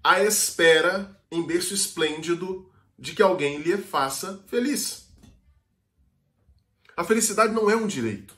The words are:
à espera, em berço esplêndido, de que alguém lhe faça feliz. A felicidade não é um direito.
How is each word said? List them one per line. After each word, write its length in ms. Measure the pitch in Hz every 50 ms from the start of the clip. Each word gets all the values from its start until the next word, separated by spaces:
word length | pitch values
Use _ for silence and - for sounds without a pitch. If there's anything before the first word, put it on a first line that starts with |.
| -
à 200 | 156 180 185 202
espera, 920 | 214 202 - - - - - 170 165 160 156 160 175 190 196 202 - - _ _ _
em 140 | 170 170 160
berço 300 | 143 165 175 - 202 202
esplêndido, 920 | 196 - - - 170 160 151 151 160 156 170 175 165 185 185 190 185 - - _ _ _ _ _
de 160 | _ 127 - 160
que 80 | -
alguém 380 | 202 190 175 143 143 143 143 147
lhe 180 | 151 170 190
faça 640 | 202 190 - - 143 135 135 - - 190 185 196 196 -
feliz. 680 | - - 240 247 285 277 233 - - - - - _ - _ - - _ _ _ _ _ _ _ _ _ _ _ _ _ _ _ _ _ _ _ _ _ _ _ _ _ _ _ _ _ _ _ - _
A 80 | - 175
felicidade 500 | - 220 226 208 - - 214 226 226 220
não 160 | 226 214 208
é 60 | 220
um 100 | 233 220
direito. 500 | 202 - 135 117 113 101 98 - - -